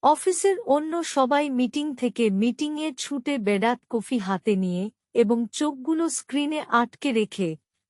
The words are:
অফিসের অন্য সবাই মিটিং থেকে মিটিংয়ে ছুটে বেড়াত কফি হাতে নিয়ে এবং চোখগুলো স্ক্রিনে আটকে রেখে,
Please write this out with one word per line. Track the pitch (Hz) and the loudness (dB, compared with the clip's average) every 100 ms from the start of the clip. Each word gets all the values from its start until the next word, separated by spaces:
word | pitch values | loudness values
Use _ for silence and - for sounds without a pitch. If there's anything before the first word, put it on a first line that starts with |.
অফিসের | 277 302 - 359 392 381 | 4 4 2 2 2 2
অন্য | 466 277 311 339 | 2 0 2 -4
সবাই | 320 - 262 285 294 | -2 2 2 4 2
মিটিং | 254 254 302 302 | 0 0 0 -4
থেকে | 254 247 202 226 | -2 -4 2 2
মিটিংয়ে | 190 233 240 302 302 311 | 4 0 0 -4 -2 -4
ছুটে | 262 - 285 247 285 | -6 -6 -6 -2 -2
বেড়াত | 202 202 226 247 _ | 0 0 0 -2 _
কফি | 233 196 254 | -6 -2 -4
হাতে | 190 190 - 196 | -2 -2 0 0
নিয়ে | 185 180 202 _ _ | 0 -2 -6 _ _
এবং | - 220 233 233 | 0 2 2 -2
চোখগুলো | - 302 277 254 320 330 | -2 -4 -4 -4 0 0
স্ক্রিনে | - - 269 294 302 | -4 -4 -2 -2 -4
আটকে | - 233 240 - 285 | 0 0 0 -2 0
রেখে, | 226 214 - 180 156 _ _ _ | 0 0 -2 -4 -4 _ _ _